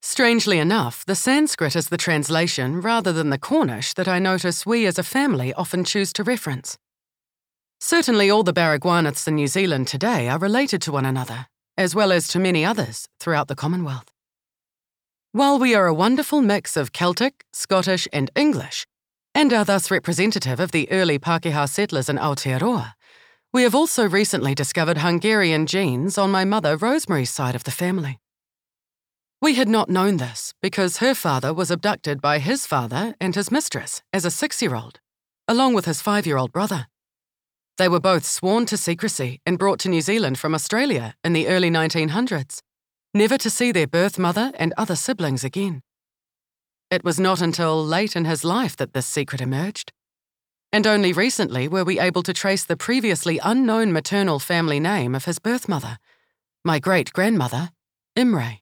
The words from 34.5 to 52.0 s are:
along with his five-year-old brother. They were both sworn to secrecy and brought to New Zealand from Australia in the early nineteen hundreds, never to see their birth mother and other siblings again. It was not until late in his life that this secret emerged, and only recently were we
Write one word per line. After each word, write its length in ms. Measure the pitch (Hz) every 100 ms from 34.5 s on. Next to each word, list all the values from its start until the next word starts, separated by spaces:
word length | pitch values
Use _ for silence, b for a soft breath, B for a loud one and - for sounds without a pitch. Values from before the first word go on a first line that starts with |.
| - 214 123 113 - _ _ _ _ -
along 280 | 233 262
with 100 | 226
his 180 | 175 151
five-year-old 500 | - 208 165 143 127
brother. 360 | 170 214 190 123 _ _ _ _ _ _ _ _ -
They 120 | 185
were 120 | 175
both 240 | 185 180
sworn 420 | - - 185 220 240
to 100 | 208
secrecy 640 | - 170 220 - 127 131 -
and 120 | 175
brought 200 | 196 180
to 80 | 190
New 120 | 170
Zealand 380 | 151 214 175 131
from 160 | 156
Australia 600 | 156 - 214 285 165 117 -
in 100 | 165
the 140 | 165 160
early 240 | 185 175
nineteen 380 | 165 160 170 156
hundreds, 520 | 165 254 165 135 - _ _ _ _ _
never 240 | 202 214 269
to 100 | 233
see 220 | - 247
their 160 | 185 151
birth 320 | 165 190 -
mother 320 | 180 175 247 -
and 180 | 165 -
other 200 | 214 170
siblings 480 | - 254 160 135
again. 380 | 131 175 196 151 - _ _ _ _ _ _ _ _ _ _
It 140 | 185
was 160 | 175 156
not 200 | 185 185
until 440 | 175 165 170 160
late 320 | 156 165 208 180
in 80 |
his 200 | 160 160
life 320 | 170 196 254 -
that 160 | 131
this 140 | 135 127
secret 340 | - 139 135
emerged, 520 | 127 131 180 208 - _ _ _ _ _ _ _ _
and 140 | 208 208
only 260 | 208 196
recently 560 | 170 226 - 208 127 135
were 160 | 185
we 160 | 175 190